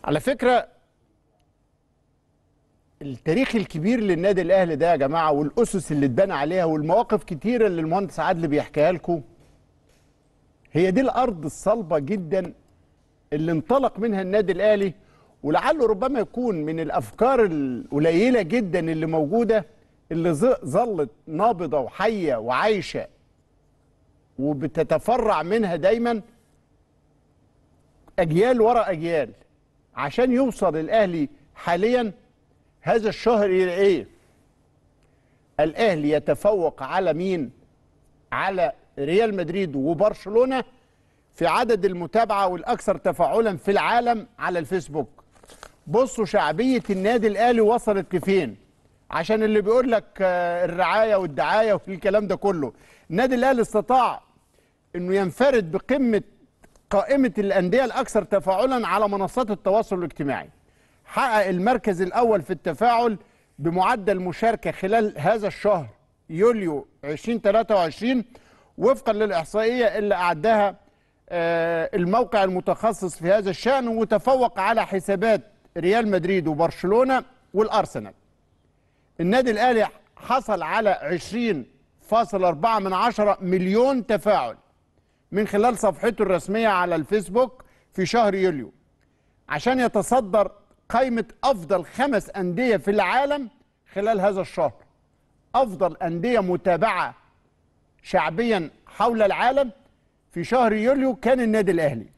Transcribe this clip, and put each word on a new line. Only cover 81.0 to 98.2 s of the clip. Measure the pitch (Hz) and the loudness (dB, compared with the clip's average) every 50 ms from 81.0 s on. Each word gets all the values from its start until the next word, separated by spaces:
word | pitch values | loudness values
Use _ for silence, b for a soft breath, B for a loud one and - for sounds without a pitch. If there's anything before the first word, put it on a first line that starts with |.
| - 147 180 165 - - 185 240 240 226 185 143 113 - _ _ _ _ _ _ | -2 -6 -6 -6 -6 -8 -6 -4 -2 -2 -2 -4 -6 -12 _ _ _ _ _ _
فاصل | _ - 208 226 226 - 208 190 185 | _ -2 0 0 0 0 -2 0 0
أربعة | 175 165 147 175 226 226 214 | 0 0 0 0 0 0 0
من | 190 190 185 | -2 -2 -2
عشرة | 185 214 240 - - 208 208 185 - | 0 0 0 0 2 2 0 0 0
مليون | 190 175 185 185 185 185 196 226 247 269 277 254 196 | -2 -2 0 0 0 0 2 2 4 2 2 -2 -2
تفاعل | - 214 196 - 214 202 165 131 117 104 _ _ _ _ _ _ _ _ _ _ _ _ _ _ _ | -2 -2 0 2 2 2 2 0 -4 -8 _ _ _ _ _ _ _ _ _ _ _ _ _ _ _
من | 165 196 214 | -4 -2 -2
خلال | - - 208 214 247 233 | 0 0 2 2 2 0
صفحته | - - 202 175 - - 233 214 - | 2 -2 -2 -2 0 -4 -4 -2 0
الرسمية | 214 185 190 165 - - 196 226 226 | 0 0 0 -2 -2 -4 -2 0 0
على | 220 196 180 180 175 170 | 2 2 2 0 0 -2
الفيسبوك | 160 147 - 202 214 180 180 185 240 254 240 - - - b b b b b _ | -4 -2 -2 -2 -4 -2 -2 0 0 0 0 -4 -20 -20 b b b b b _
في | - 185 | -4 -4
شهر | 156 - 233 226 202 190 | 0 2 2 2 2 2
يوليو، | 196 185 185 165 135 110 - _ _ _ _ _ _ _ _ _ _ _ _ _ _ _ - | 2 0 0 0 -4 -10 -12 _ _ _ _ _ _ _ _ _ _ _ _ _ _ _ -8
عشان | 143 151 - 240 262 262 | -8 -4 -2 0 0 2
يتصدر | 247 220 - 214 170 - 240 220 214 185 180 214 196 190 - _ _ _ _ _ _ _ | 0 0 0 -2 0 2 0 0 0 2 0 0 0 0 -4 _ _ _ _ _ _ _
قائمة | - 226 269 262 233 226 208 - - _ - | 0 0 0 0 -2 -4 -4 -6 -10 _ 0
أفضل | 262 269 190 165 143 202 180 165 | 0 0 -2 -2 -2 -2 -2 -2
خمس | - - - 254 294 247 196 - - | -6 -4 -2 -2 0 0 -2 -2 -4
أندية | - 196 185 180 170 185 254 247 220 | -8 -4 -4 -4 -2 0 2 2 2
في | 175 - 202 | 0 0 0
العالم | 202 208 190 180 208 254 277 277 294 294 269 208 _ _ _ _ _ _ _ _ - | 0 2 2 2 2 0 0 0 -2 -4 -6 -10 _ _ _ _ _ _ _ _ -8
خلال | 196 202 220 226 196 | -4 0 0 0 2
هذا | 180 208 196 190 | 2 0 0 -2
الشهر. | 170 - - 185 160 135 - - - _ _ _ _ _ _ _ _ _ _ _ _ _ - | -6 -6 -4 -2 -2 -2 -4 -8 -20 _ _ _ _ _ _ _ _ _ _ _ _ _ 0
أفضل | 240 269 226 185 - 196 170 156 | 0 0 0 0 -2 -2 -2 -2
أندية | - 185 170 165 170 170 240 247 220 | -4 -6 -6 -4 -2 -2 0 0 0
متابعة | 196 180 180 175 - 190 175 160 196 226 190 180 156 123 120 _ _ _ _ _ _ _ _ _ _ _ _ _ _ _ _ _ _ | 0 0 -4 -2 0 0 2 2 0 0 0 -2 -4 -6 -6 _ _ _ _ _ _ _ _ _ _ _ _ _ _ _ _ _ _
شعبيا | - - 180 | -2 0 0